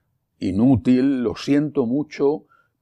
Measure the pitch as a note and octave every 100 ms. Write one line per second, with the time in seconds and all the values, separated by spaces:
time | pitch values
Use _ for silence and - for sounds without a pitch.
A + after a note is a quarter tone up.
0 | _ _ _ - G#2 - B2+ A#2+ B2+ B2+
1 | C3+ C3 A2+ - - C#3+ D3+ C#3 A#2 C#3
2 | C#3+ - C#3+ D#3 - _ _ _